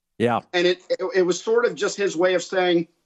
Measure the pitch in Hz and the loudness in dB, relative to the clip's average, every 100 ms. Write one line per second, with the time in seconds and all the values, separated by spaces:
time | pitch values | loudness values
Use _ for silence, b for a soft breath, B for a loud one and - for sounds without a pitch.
0 | _ - 117 117 - 175 175 180 - 170 | _ -4 0 0 -2 0 0 0 -4 -6
1 | - 190 175 175 - 233 233 160 202 - | -2 0 0 0 0 2 2 0 -4 -2
2 | 202 156 180 180 - 190 180 175 165 _ | -4 0 0 0 -2 0 2 2 -2 _